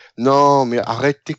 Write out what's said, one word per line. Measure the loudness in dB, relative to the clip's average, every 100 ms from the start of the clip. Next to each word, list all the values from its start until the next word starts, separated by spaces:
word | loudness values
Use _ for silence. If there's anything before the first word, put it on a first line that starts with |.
| _ -4
non, | 0 2 4 2 0
mais | -4
arrête | -6 -4 -4 -4
tes | -10